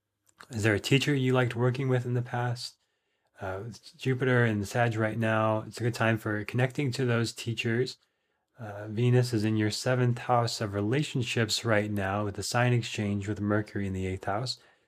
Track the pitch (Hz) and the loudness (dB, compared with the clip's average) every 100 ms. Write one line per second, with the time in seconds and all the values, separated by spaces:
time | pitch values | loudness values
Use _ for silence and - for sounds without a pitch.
0 | _ _ _ - - 110 110 101 - 139 | _ _ _ -20 -12 -2 2 2 4 2
1 | 147 143 127 127 120 120 127 127 131 127 | 4 0 2 4 2 2 0 0 0 0
2 | 123 123 120 123 120 120 - - _ _ | 0 -4 -2 -4 -4 -4 -8 -16 _ _
3 | _ _ _ - 98 95 117 98 - - | _ _ _ -12 -8 -8 -8 -14 -20 -8
4 | 131 123 127 123 117 104 95 123 120 110 | -2 0 2 4 4 2 -2 2 2 2
5 | 110 110 110 110 110 110 110 - 120 117 | -2 0 0 2 2 0 -4 -4 -4 2
6 | 113 110 113 104 101 123 127 139 143 123 | 2 2 0 -4 -4 0 0 0 -2 0
7 | 127 117 113 - - 110 117 113 127 - | 0 2 0 -4 -6 -4 -2 0 -2 -6
8 | _ _ _ _ _ - 107 101 107 107 | _ _ _ _ _ -18 -14 -12 -8 0
9 | 123 123 120 110 107 110 107 - 123 127 | 4 4 4 2 2 2 0 0 0 2
10 | 123 120 - 123 117 - 107 101 104 135 | 2 0 2 2 2 -2 -4 -2 0 0
11 | 151 135 113 - 113 - 117 104 104 101 | -2 -4 -2 0 0 0 2 2 2 -2
12 | 95 101 104 98 98 120 123 120 120 - | -2 -2 -4 -6 -2 2 2 2 0 -4
13 | 104 101 98 101 104 104 107 104 98 95 | -2 -2 -4 -4 0 0 0 -4 -4 -4
14 | 92 92 - 101 127 - _ _ | -4 -4 -4 -4 -4 -8 _ _